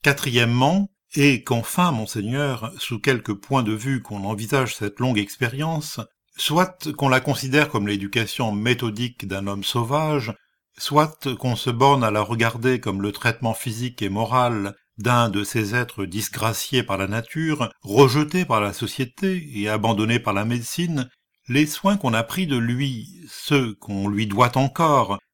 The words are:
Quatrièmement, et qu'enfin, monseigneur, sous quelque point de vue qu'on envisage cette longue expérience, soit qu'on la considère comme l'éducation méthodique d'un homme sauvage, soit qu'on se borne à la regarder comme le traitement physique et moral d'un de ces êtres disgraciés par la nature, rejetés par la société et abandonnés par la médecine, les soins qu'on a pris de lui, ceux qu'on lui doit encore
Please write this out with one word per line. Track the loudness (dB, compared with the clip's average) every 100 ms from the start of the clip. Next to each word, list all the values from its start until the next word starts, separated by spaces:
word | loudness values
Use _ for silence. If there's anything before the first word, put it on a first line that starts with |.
Quatrièmement, | 2 0 0 2 4 4 4 2 0 _ _
et | 4 4 4
qu'enfin, | 0 -2 0 0 0
monseigneur, | 0 -4 -6 -4 -2 -2 -4 -8 -10
sous | -8 -2
quelque | 0 0 -2
point | -8 -2 0
de | 0
vue | -2 -2 -4
qu'on | -6 -8
envisage | -6 -6 0 0 0 -4
cette | -8 -2
longue | 0 0
expérience, | -2 -4 -4 -2 -4 -4 -6 -10 -12 _ _ -6
soit | 0 2 2 -2 -10 -2
qu'on | 2
la | 4
considère | 2 -2 2 2 2
comme | 0 -2
l'éducation | -2 -2 -2 -2 -2 -2
méthodique | 0 0 0 0 -4 -6 -8 -8
d'un | -6 -4
homme | -6
sauvage, | -4 -4 -2 -2 0 -2 -4 -10 _ _ _ -12
soit | 0 2 2 -2 -6 -4
qu'on | -2 -2
se | -2
borne | 4 6 6
à | 4
la | 2
regarder | 0 0 0 2 0 0
comme | -2 -2
le | -2
traitement | 0 -2 0 -2
physique | -4 -6 -6 -8 -4
et | -4
moral | -2 0 2 2 0 -4 -8 _ -4
d'un | 2 4 4
de | 0 -2
ces | -2 0 -2
êtres | -4 -6
disgraciés | -6 -4 -6 0 0 0 0 0
par | 0 -2
la | -2
nature, | -4 -4 -6 -2 -2 -2 -6
rejetés | 0 6 6 6 2 0
par | 2 2
la | 0
société | -2 -6 -4 -6 -2 -2 -2 -6
et | -4 -2
abandonnés | 0 2 2 2 2
par | 0
la | -2
médecine, | 0 -2 -4 -4 -2 -2 -6 _ _ _ -2
les | 0 0
soins | 2 0 0
qu'on | 0
a | 0
pris | -2 -4 0
de | 0
lui, | 0 0 -2 -4 -10 -18 -20
ceux | -14 0 2 2 -6
qu'on | -6 -2 0
lui | 0 -2
doit | 4 4 4
encore | 0 2 4 4 2 -2 _